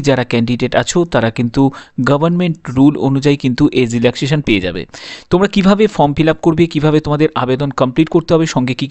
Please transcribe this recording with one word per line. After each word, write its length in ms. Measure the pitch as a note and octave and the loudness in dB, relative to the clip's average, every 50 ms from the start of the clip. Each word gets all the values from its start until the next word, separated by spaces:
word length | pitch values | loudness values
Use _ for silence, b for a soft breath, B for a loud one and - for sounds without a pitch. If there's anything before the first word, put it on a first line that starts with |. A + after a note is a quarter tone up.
| C#3+ C#3+ | 0 0
যারা 160 | C3+ B2 B2 - | 0 0 0 0
ক্যান্ডিডেট 420 | - A#2 A#2 A#2 B2 A#2 C3 B2 - | 0 0 0 0 -2 -2 -2 0 0
আছো 240 | - B2 - - F3+ E3+ E3+ - | 0 -2 0 0 -2 -2 0 0
তারা 160 | C3 A#2 A#2 A2+ - | 0 0 0 -2 -2
কিন্তু 240 | B2 A#2+ A2+ C#3 C#3 C3+ C3+ B B B B - C3 A#2+ | -4 -2 0 2 0 0 0 B B B B -4 0 0
গভর্নমেন্ট 480 | C#3 C#3+ D3+ E3 F3 F3 F3+ F3+ D#3+ - _ - B2 C3 | 0 2 2 0 0 0 0 -2 -2 -4 _ -8 0 4
রুল 160 | C3+ D3 - - - C#3+ | 4 4 4 2 -2 0
অনুযায়ী 300 | C3+ C3+ C3+ D3 C#3+ C#3 - | 0 0 2 0 0 2 0
কিন্তু 200 | C3 B2 A#2 C#3+ D3 - - | -2 0 2 0 0 2 0
এজ 80 | B2+ A2+ A2+ | -2 0 0
রিল্যাক্সেশন 440 | A#2+ A#2 B2 A#2+ - - C3+ D3+ D3+ C#3+ - | 0 0 0 0 0 -4 -2 -2 -2 0 0
পেয়ে 140 | A#2 G2 F2+ | 0 0 0
যাবে। 160 | F2+ E2+ F2+ D2+ - B B B B B B B B | -2 -6 -6 -10 -12 B B B B B B B B
তোমরা 160 | - F3+ G3 G3+ | 0 0 0 2
কিভাবে 360 | - G#3 F#3+ F#3+ G#3 G3+ A3 G#3 - | 0 2 2 2 4 4 2 0 2
ফর্ম 160 | - D3+ D3 C#3+ | 0 0 0 2
ফিল 160 | C#3+ D#3 D#3 D#3 | 0 0 0 0
আপ 60 | - - | 0 0
করবে, 180 | F3 E3 D#3 F3 E3 - | 0 2 2 0 0 0
কিভাবে 260 | D#3 C#3+ D#3 D3+ D#3 D3+ | 0 0 2 2 2 0
তোমাদের 240 | D3+ D3 D3 D#3 D#3 - | 0 -2 0 0 0 0
আবেদন 340 | - B2 B2 C3 C3 D3 C#3+ C3+ - | -2 -2 -2 -2 -2 -2 -4 -2 -2
কমপ্লিট 280 | C3+ B2+ B2 - D#3+ D#3 - | -2 0 2 0 -2 2 0
করতে 160 | F3 D#3+ - F3+ | -2 0 2 0
হবে, 100 | D#3+ D#3+ D#3+ - | 0 0 0 -2
সঙ্গে 180 | D3 B2+ B2 B2+ - | -2 -2 -2 -4 -4
কী 60 | C#3+ C#3 | -4 -2